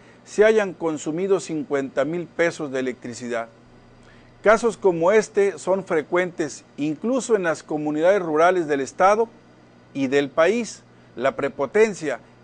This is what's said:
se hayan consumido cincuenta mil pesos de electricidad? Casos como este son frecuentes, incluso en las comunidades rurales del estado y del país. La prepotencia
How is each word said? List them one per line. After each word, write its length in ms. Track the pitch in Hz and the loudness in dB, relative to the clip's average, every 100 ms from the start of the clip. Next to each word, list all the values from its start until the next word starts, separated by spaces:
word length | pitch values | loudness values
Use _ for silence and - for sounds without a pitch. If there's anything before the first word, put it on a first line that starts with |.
| - - | -14 -20
se 200 | - - | -8 2
hayan 280 | 214 220 196 | 4 4 0
consumido 680 | 160 165 151 165 156 190 190 | -4 -6 -4 -6 -6 0 -2
cincuenta 640 | - 156 131 143 135 - | -2 -8 -4 -4 -2 -2
mil 240 | 139 175 165 | -2 -4 -8
pesos 420 | - 170 160 151 | -2 -2 -2 -6
de 80 | 131 | -4
electricidad? 680 | 131 120 123 117 123 117 117 - _ - - - - - - _ | -4 -6 -12 -12 -6 -6 -8 -14 _ -20 -20 -20 -20 -20 -20 _
Casos 320 | 202 220 233 - | 4 4 2 0
como 340 | 196 170 170 | 0 2 4
este 480 | 220 214 208 196 156 | 4 2 0 0 0
son 240 | - 190 | -2 -2
frecuentes, 840 | 185 165 127 175 180 - 151 - - - | 0 -2 0 -2 -2 -4 -6 -8 -18 -6
incluso 580 | 151 147 220 262 - | -6 -4 -2 -4 0
en 80 | 214 | 0
las 220 | 170 147 | 0 -4
comunidades 580 | - 151 151 151 170 202 | -6 -6 -4 0 2 2
rurales 460 | 170 151 170 185 151 | 0 2 4 2 0
del 120 | 139 | -2
estado 480 | 131 - 190 214 226 - _ _ _ _ _ | -4 0 2 2 0 -6 _ _ _ _ _
y 120 | 139 135 | -6 0
del 240 | 139 139 | 0 0
país. 540 | 160 170 233 220 - - _ _ - | 2 2 2 -4 -12 -20 _ _ -4
La 180 | 135 | -2
prepotencia 840 | 135 139 - 139 208 220 185 147 117 - _ | -2 -4 -4 -2 2 2 0 -6 -8 -10 _